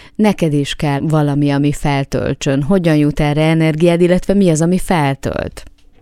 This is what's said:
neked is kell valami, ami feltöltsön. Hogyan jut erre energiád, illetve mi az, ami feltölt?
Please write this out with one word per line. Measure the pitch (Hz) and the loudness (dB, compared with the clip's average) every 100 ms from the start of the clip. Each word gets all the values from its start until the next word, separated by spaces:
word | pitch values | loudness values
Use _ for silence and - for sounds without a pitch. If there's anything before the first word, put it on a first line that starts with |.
| - - | -14 0
neked | 214 190 165 | 0 2 0
is | 147 139 - | 0 -2 -4
kell | 156 139 | -2 -2
valami, | 160 156 147 143 143 | 0 0 0 0 0
ami | 139 147 | 0 0
feltöltsön. | 143 156 139 139 - - 135 151 135 | -2 -2 -2 -2 -4 -4 -4 -2 -2
Hogyan | 143 196 170 151 | 0 0 2 2
jut | 147 147 | 2 0
erre | 151 147 | -2 0
energiád, | 156 160 160 156 170 170 | 0 2 0 2 2 2
illetve | 175 180 - | 2 2 0
mi | 196 185 | 2 2
az, | 156 | 2
ami | 170 180 | 0 0
feltölt? | - 175 139 139 - - - - - - - - | 0 0 0 -2 -6 -6 -8 -12 -20 -20 -20 -20